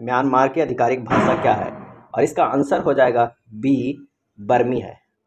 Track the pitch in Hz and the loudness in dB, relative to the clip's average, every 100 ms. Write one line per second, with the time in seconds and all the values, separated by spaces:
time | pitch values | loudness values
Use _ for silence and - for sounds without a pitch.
0 | 117 127 135 127 135 165 147 123 120 127 | -2 0 2 2 2 0 -2 0 0 -2
1 | 110 127 - 127 127 92 90 - - - | 0 0 2 0 0 0 -4 -10 -18 -20
2 | _ 131 156 - 156 139 143 - 151 135 | _ -2 0 0 0 0 0 0 0 2
3 | 123 120 117 - _ 107 135 131 123 - | 4 2 0 -4 _ -6 -2 0 -2 -8
4 | - _ _ - 101 123 120 123 95 - | -14 _ _ -8 0 2 2 -4 -6 -14
5 | _ _ | _ _